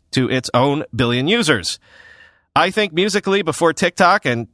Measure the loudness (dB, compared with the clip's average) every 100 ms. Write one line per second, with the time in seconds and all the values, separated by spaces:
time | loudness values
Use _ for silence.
0 | _ -2 -2 -2 -2 0 2 0 -4 -2
1 | 0 0 0 0 2 0 -2 -10 _ -20
2 | -20 -20 -20 _ _ 0 0 0 -2 0
3 | 0 0 0 -2 -2 0 0 2 -2 2
4 | 2 2 0 -4 -6